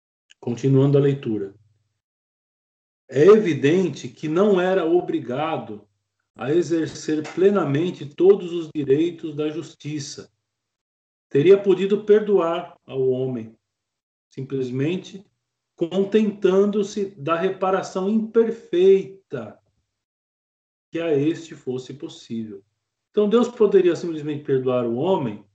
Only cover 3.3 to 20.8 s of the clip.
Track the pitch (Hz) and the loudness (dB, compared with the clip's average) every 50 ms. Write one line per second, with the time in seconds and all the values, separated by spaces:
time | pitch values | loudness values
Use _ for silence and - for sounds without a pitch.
3.3 | 220 214 - 175 143 123 131 143 170 190 185 156 135 - - 117 - - - 151 | 8 8 6 2 -2 0 0 2 2 2 0 -2 -4 -8 -14 -16 -14 -12 -8 -4
4.3 | 156 180 208 214 196 175 180 185 190 190 165 160 170 180 - - 170 156 127 117 | -2 0 2 2 2 2 2 0 0 0 0 0 0 0 0 -2 -4 -6 -6 -6
5.3 | 123 143 156 160 156 131 - - 104 101 - _ _ _ _ _ _ _ _ _ | -6 -6 -6 -6 -6 -8 -8 -12 -14 -18 -18 _ _ _ _ _ _ _ _ _
6.3 | _ - 117 135 156 175 165 143 170 160 156 135 - - - - 151 151 151 - | _ -10 -6 -2 0 0 0 0 -2 -2 -2 -4 -8 -8 -6 -4 -4 -4 -6 -6
7.3 | - 165 185 202 202 190 160 139 139 151 175 185 - - 147 139 - - 170 196 | -2 2 2 4 4 2 0 0 0 -2 -2 -4 -6 -8 -14 -12 -2 4 4 6
8.3 | 202 180 180 170 170 175 160 147 - 156 139 131 135 151 165 175 170 - 175 160 | 6 4 0 -6 -8 -8 -8 -8 -8 -4 0 2 2 2 2 0 -4 -8 -12 -10
9.3 | 147 143 151 156 151 160 147 - - _ - 147 151 147 135 - - - 95 - | -8 -6 -6 -6 -6 -8 -12 -14 -16 _ -12 -10 -10 -10 -10 -12 -14 -16 -18 -20
10.3 | _ _ _ _ _ _ _ _ _ _ _ _ _ _ _ _ _ _ _ _ | _ _ _ _ _ _ _ _ _ _ _ _ _ _ _ _ _ _ _ _
11.3 | - 139 147 180 196 196 202 196 180 175 196 196 214 214 - - 208 214 202 208 | 0 2 4 6 6 6 4 2 0 2 0 0 -2 0 2 2 2 2 4 2
12.3 | 202 180 165 165 170 175 175 - - _ _ 123 131 135 131 131 127 127 131 131 | 0 0 0 0 -2 -6 -8 -12 -16 _ _ -10 -6 -4 -2 -2 -2 -2 -4 -6
13.3 | 127 117 110 110 - _ _ _ _ _ _ _ _ _ _ _ _ _ _ _ | -6 -8 -10 -12 -16 _ _ _ _ _ _ _ _ _ _ _ _ _ _ _
14.3 | _ 135 135 - 139 135 131 123 123 131 139 160 185 180 - - 214 190 - _ | _ -14 -10 -8 -6 -6 -6 -4 -4 -4 -4 -4 -4 -6 -8 -12 -18 -20 -20 _
15.3 | _ _ _ _ _ _ _ _ _ - 175 160 170 196 196 196 - 220 220 202 | _ _ _ _ _ _ _ _ _ -8 -8 -4 -2 -2 -2 0 2 2 2 0
16.3 | - - - 185 185 196 202 208 196 214 196 - - 214 196 190 - 139 139 160 | 0 0 0 2 4 4 2 2 0 -2 -4 -4 -4 -6 -8 -8 -8 -8 -6 -4
17.3 | 170 165 185 190 190 - 190 185 190 180 - - - 190 185 202 226 214 214 - | -2 -2 -2 -2 -2 -2 -2 -2 -2 -2 -4 -6 -6 -4 -2 0 0 -2 -2 0
18.3 | - 226 226 220 - - - - - 175 185 196 196 190 160 - - - _ _ | 2 2 2 2 -2 -8 -8 -4 0 4 6 6 6 4 2 -2 -12 -20 _ _
19.3 | 147 123 110 104 - - _ _ _ _ _ _ _ _ _ _ _ _ _ _ | -10 -10 -10 -12 -16 -20 _ _ _ _ _ _ _ _ _ _ _ _ _ _
20.3 | _ _ _ _ _ _ _ _ _ _ | _ _ _ _ _ _ _ _ _ _